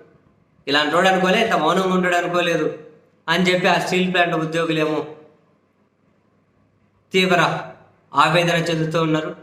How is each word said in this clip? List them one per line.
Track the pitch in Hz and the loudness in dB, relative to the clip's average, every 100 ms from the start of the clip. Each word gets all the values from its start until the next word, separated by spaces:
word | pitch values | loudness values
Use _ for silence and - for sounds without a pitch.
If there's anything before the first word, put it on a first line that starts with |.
| - _ _ _ _ _ - | -20 _ _ _ _ _ -2
ఇలాంటి | 147 147 | 0 2
రోడ్డు | 165 190 | 2 2
అనుకోలే, | 185 185 214 | 2 2 0
ఇంత | 214 | 0
మౌనంగా | 175 156 180 190 185 | 0 0 0 0 0
ఉంటాడు | 180 175 | 0 0
అనుకోలేదు | 170 175 175 165 156 - - - _ _ - | 0 -2 0 -2 -2 -6 -16 -20 _ _ -4
అని | 170 | 0
చెప్పి | 185 180 185 | 2 2 2
ఆ | 165 | 0
స్టీల్ | - 180 185 | 0 -2 0
ప్లాంట్ | 180 170 160 | 0 0 -2
ఉద్యోగులేమో | 156 165 165 160 156 151 151 - - _ _ _ _ _ _ _ _ _ _ _ _ _ _ _ _ _ _ | -4 -4 -2 -2 -2 -4 -6 -12 -20 _ _ _ _ _ _ _ _ _ _ _ _ _ _ _ _ _ _
తీవ్ర | 185 185 175 151 - - - - _ _ 135 | 0 2 2 0 -2 -10 -18 -20 _ _ 2
ఆవేదన | 156 170 175 170 | 4 4 2 0
చెందుతూ | 165 160 156 170 | 0 -2 -2 0
ఉన్నారు. | 160 156 - - | 0 0 -4 -10